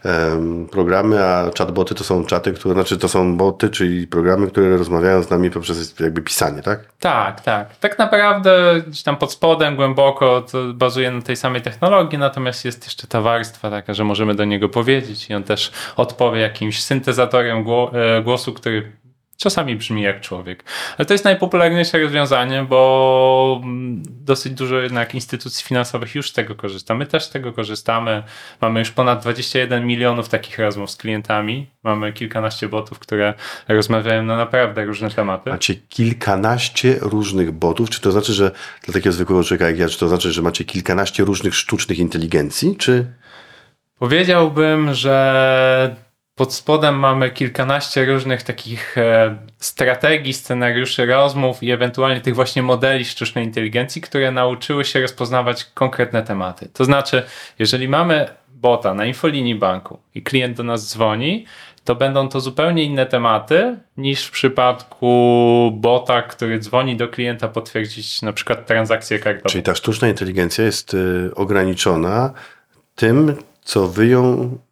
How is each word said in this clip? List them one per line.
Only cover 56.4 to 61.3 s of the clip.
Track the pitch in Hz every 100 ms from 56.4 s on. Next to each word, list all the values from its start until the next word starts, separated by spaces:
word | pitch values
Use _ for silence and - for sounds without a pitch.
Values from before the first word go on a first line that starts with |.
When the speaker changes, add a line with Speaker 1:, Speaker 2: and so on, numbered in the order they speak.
| 92 90 -
Speaker 2:
To | -
znaczy, | 127 139 135 135 123 - - _
jeżeli | 110 127 131
mamy | 143 175 156 135 - _
bota | 131 123 117 -
na | 95 110
infolinii | 127 165 143 123
banku | 110 98 92 - - _
i | 113
klient | - 135 123 120
do |
nas | 117 117 104
dzwoni, | 110 110 107 135